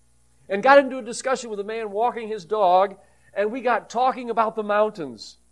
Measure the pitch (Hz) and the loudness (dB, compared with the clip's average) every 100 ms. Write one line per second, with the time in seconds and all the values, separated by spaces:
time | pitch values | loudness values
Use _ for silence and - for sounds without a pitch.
0 | _ _ _ _ - 202 226 285 269 262 | _ _ _ _ -8 0 6 6 6 -2
1 | 220 226 254 254 240 208 202 226 220 196 | -10 -8 -4 -4 -4 -10 -8 -10 -6 -2
2 | 240 226 220 220 165 214 190 180 196 190 | -2 -2 -8 -10 -6 0 4 4 4 -2
3 | _ _ _ - 214 254 233 220 - 220 | _ _ _ -6 -4 -4 -2 -2 -2 -2
4 | 262 233 247 226 220 220 208 208 214 214 | 0 -2 -4 -2 -2 -2 -2 0 0 -2
5 | 143 110 - - _ | -12 -12 -18 -20 _